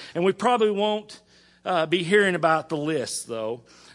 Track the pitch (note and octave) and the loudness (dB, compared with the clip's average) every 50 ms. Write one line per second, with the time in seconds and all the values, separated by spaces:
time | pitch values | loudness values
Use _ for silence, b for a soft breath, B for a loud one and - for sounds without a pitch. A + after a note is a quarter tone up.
0 | B B B E3 F3 G3 - - G#3 B3 B3 A3 A3 G#3+ G3+ G3 G#3 G#3+ G#3+ G#3+ | B B B -2 0 0 0 0 2 2 2 4 2 2 0 0 -2 -2 -2 -4
1 | G#3+ - - - _ b b b b b b b b - F3+ E3+ D#3+ D3+ E3+ F#3+ | -8 -12 -20 -20 _ b b b b b b b b -2 0 0 0 0 0 -2
2 | E3+ E3 G3+ G#3 G3+ F#3+ F3+ D#3+ E3 D#3+ D#3+ D#3 - - E3+ D3 D3 D#3 D#3+ C#3 | 2 4 4 4 4 4 2 2 2 2 2 2 0 -2 -4 -4 -2 -2 -2 -2
3 | A2+ - - - - A#2 A#2 A2+ A2 A2 A#2+ - - B B B B B | -4 -6 -8 -10 -10 -8 -8 -6 -6 -6 -8 -8 -12 B B B B B